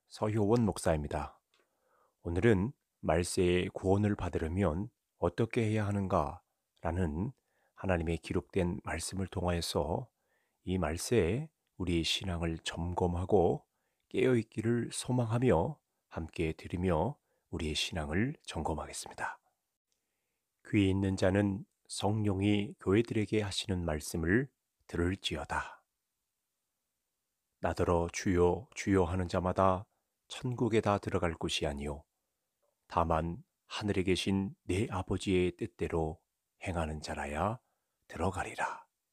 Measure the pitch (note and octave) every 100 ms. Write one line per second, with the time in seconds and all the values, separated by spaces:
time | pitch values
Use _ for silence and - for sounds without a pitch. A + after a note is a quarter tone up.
0 | _ - G#2+ A2 G2+ A#2+ G#2+ - F2+ D#2+
1 | C#2+ D#2 C#2+ - _ _ _ _ _ _
2 | _ _ F2 F2 A#2 G2 A2 - _ _
3 | F2+ E2 F2 - F2+ F2+ F#2+ - F#2+ G2
4 | G#2 G#2 F2 - D#2+ F2 F#2 D#2 G#2+ _
5 | _ - G#2 - A2+ B2 G#2+ G#2+ G2+ G2+
6 | F#2+ F#2 E2 F2+ _ _ _ _ E2+ F2
7 | F2 D2+ A#2+ - _ _ _ _ F#2+ F2
8 | E2+ E2 - F2+ - G2 F2 F2 - E2
9 | - F#2 F#2 F#2+ F2 F2 - F#2 D2+ G2+
10 | B2+ _ _ _ _ _ - F#2 D#2 E2+
11 | - A#2+ E2 A#2 D#3 _ _ - F2+ E2+
12 | D#2 - F#2 E2+ E2 E2 - - F2 F2
13 | F2+ F2 F#2 G2+ F2 - _ _ _ _
14 | _ - C3 B2 G#2+ - A2 A#2+ - -
15 | - B2+ A2+ A#2 B2+ E2 A2 D3+ _ _
16 | _ - E2 - D#2+ D#2+ - F2 F#2 D#2+
17 | E2+ - _ _ _ E2 D#2 D2 - E2
18 | D2+ E2+ B2+ D#3 - E2 D#2 D#2 - -
19 | - - - - _ _ _ _ _ _
20 | _ _ _ _ _ _ - G#2+ F#2+ F#2+
21 | G2 F#2+ F#2+ G2 G2+ G2 - _ _ -
22 | G2+ G#2+ G#2 F#2+ G#2 G#2 G2+ - F#2 G2+
23 | A2+ A2 G#2 G#2+ G2+ - - F2+ E2 D#2
24 | - E2+ E2 A2 C#3+ _ _ _ _ E2+
25 | F2 G2 - E2 - - - - _ _
26 | _ _ _ _ _ _ _ _ _ _
27 | _ _ _ _ _ _ E2+ F2 F2+ F2
28 | F2 - G2+ F2 F2 F2+ - - - F#2+
29 | E2+ F#2 F2+ F#2+ F2+ F2+ F#2+ F#2 - _
30 | _ _ _ - B2+ A#2+ A#2 A2 G#2+ G2+
31 | - F#2 E2+ E2 E2 - D#2 C#2+ C#2+ D2
32 | - _ _ _ _ _ _ _ _ E2+
33 | E2 D#2+ E2 E2+ - _ _ - G#2 G2
34 | F#2 F2+ - G2 G2 - - F#2 A2+ F#2+
35 | - F#2+ - F#2 F2+ - A#2+ - E2 E2+
36 | D#2 D#2+ _ _ _ _ - E2+ D#2 D#2
37 | - D2 C#2+ D2 G2 A#2+ _ _ _ _
38 | _ - F#2 F#2 - - - - - _
39 | _